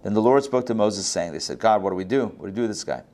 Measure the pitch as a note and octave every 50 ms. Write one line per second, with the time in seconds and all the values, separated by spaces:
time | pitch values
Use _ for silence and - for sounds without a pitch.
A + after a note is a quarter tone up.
0 | - G2 G#2 G#2+ G#2+ B2 C3 C#3 C3+ C3+ - B2+ B2 - A#2+ A2 G#2 G#2+ G2+ G2
1 | F#2 - - F2+ F2 E2+ D2+ D#2 - - C#2+ - - A2 A2 G#2 F#2+ G2 F#2+ F2+
2 | F#2+ F#2 B2+ C#3 B2 G#2+ - - D#2 G2+ F#2+ A2 A#2+ A2 G#2 - - - C#2 B1
3 | - _